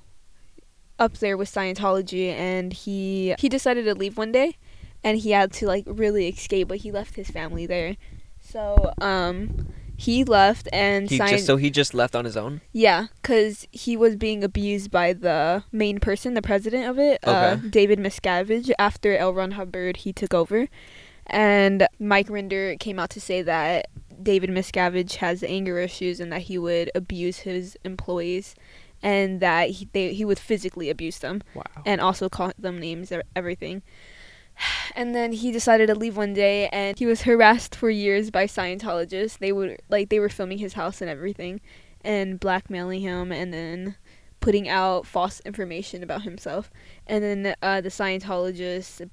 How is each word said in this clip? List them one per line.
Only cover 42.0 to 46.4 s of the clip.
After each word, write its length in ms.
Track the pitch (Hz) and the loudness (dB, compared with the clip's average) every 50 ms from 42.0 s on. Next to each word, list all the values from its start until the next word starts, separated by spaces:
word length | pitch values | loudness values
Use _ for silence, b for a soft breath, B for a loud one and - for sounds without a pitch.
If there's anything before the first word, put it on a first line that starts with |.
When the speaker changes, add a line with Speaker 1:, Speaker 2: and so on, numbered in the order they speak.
| - | -6
Speaker 1:
and 340 | - 214 202 196 190 190 180 | -4 -2 -2 -2 -4 -6 -4
blackmailing 640 | - 196 185 185 - - 202 180 175 180 185 190 | -2 -2 -2 -2 -2 -6 -8 -8 -6 -6 -6 -6
him, 320 | 196 190 180 180 180 180 180 | -6 -6 -6 -6 -6 -6 -6
and 200 | 143 175 180 175 | -8 -8 -8 -8
then 440 | 160 165 160 165 180 185 196 196 - b b b b b b b _ | -10 -10 -10 -10 -10 -10 -10 -12 -12 b b b b b b b _
putting 300 | - 240 202 208 202 - | 0 2 2 2 0 0
out 360 | 180 190 190 190 185 180 - | 0 2 2 2 0 0 -4
false 340 | - - 185 175 190 - - - | -2 -2 0 0 0 -2 -8 -14
information 600 | - 202 214 196 180 165 170 196 - - 180 180 | -12 -10 -8 -8 -8 -8 -10 -10 -10 -12 -12 -10
about 180 | 160 156 196 208 | -8 -8 -8 -8
himself. 480 | 208 170 196 | -10 -12 -12